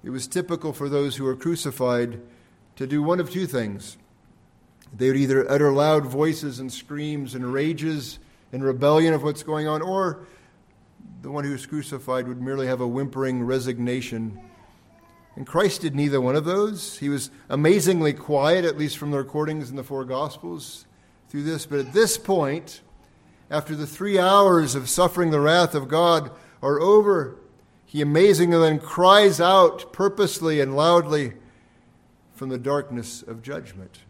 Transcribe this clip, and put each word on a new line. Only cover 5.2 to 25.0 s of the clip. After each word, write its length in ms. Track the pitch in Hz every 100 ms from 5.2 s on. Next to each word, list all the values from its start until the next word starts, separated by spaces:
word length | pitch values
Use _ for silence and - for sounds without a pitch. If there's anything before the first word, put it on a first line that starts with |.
| 135 131 127
utter 220 | 139 147
loud 340 | 139 151 156 135
voices 540 | 131 156 156 151 120
and 100 | 131
screams 640 | - - 147 151 151 135
and 200 | 127 123
rages 680 | 135 151 156 156 156 120 - - _ _
in 100 | 131
rebellion 520 | 135 127 147 156 165
of 100 | 156
what's 180 | 143 147
going 240 | - 156 151
on, 160 | 151
or 460 | 175 190 185 147 - - _ _ _ _ _ _ - -
the 100 | 139
one 140 | 143 143
who's 200 | 135 131
crucified 600 | 151 139 135 135 127 123
would 140 | 123
merely 260 | 127 135 131
have 140 | 127
a 60 | 123
whimpering 540 | 123 139 131 131 127
resignation 960 | 120 131 123 120 120 127 120 113 113 98 - - - _ _ _ _ _ _ -
and 120 | 135
Christ 340 | 165 196 -
did 140 | 165 139
neither 240 | 147 139
one 160 | 127 143
of 100 | 156
those. 520 | 190 208 196 - -
He 120 | 143
was 220 | 143 - - -
amazingly 640 | 139 156 202 160 175 156
quiet, 520 | 139 - 143 143 180 170
at 120 | 147
least 200 | 151 -
from 140 | 147
the 60 | 143
recordings 520 | 135 151 151 156 127
in 80 | 135
the 60 |
four 200 | 131 139
Gospels, 840 | 127 131 147 - 170 165 - - - _ _ _ _
through 140 | 147
this. 220 | 147 160 -
But 140 | 143
at 140 | 127
this 240 | 170 220 -
point, 640 | - 190 139 156 - - _ - _ _ _ _ _
after 260 | 151 147 151
the 120 | 147
three 320 | - 202 196
hours 560 | 185 202 196 175 147 135
of 140 | 120
suffering 420 | -